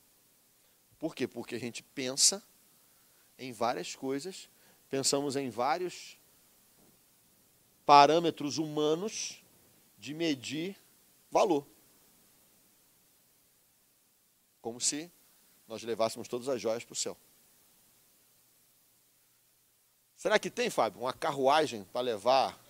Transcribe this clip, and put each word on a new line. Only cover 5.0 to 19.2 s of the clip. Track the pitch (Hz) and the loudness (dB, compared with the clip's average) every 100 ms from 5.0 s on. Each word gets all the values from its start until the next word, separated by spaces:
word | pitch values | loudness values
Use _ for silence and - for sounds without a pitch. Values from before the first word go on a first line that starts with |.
| 131 139 143 131 | 0 0 0 -4
em | 135 | -4
vários | 110 127 165 180 - - - _ _ _ _ _ _ - _ _ _ _ _ _ _ _ _ - | -2 -2 0 -4 -8 -18 -20 _ _ _ _ _ _ -20 _ _ _ _ _ _ _ _ _ 8
parâmetros | 143 143 160 170 - 143 127 | 10 10 8 2 -2 -4 -4
humanos | 156 151 151 160 208 - - - - _ - _ _ _ | -4 -2 0 0 -4 -8 -10 -12 -20 _ -20 _ _ _
de | 104 | -14
medir | 156 165 135 110 143 175 196 _ _ _ _ _ | -4 -2 -2 -4 -8 -8 -10 _ _ _ _ _
valor. | 160 220 147 143 - _ _ _ _ _ _ _ _ _ _ _ _ _ _ _ _ _ _ _ _ _ _ _ _ _ _ _ _ | 2 4 2 0 -18 _ _ _ _ _ _ _ _ _ _ _ _ _ _ _ _ _ _ _ _ _ _ _ _ _ _ _ _
Como | 117 120 | -12 -4
se | - 147 170 _ _ _ _ _ - | -4 -4 -8 _ _ _ _ _ -14
nós | 110 | -12
levássemos | 113 107 113 123 107 | -6 0 0 0 -6
todas | 123 123 | -6 -4
as | 127 | -4
joias | 104 113 | -2 -4
pro | - - | -6 -8
céu. | - 90 _ _ _ _ _ _ _ _ _ _ _ _ _ _ _ _ _ _ _ _ | -8 -8 _ _ _ _ _ _ _ _ _ _ _ _ _ _ _ _ _ _ _ _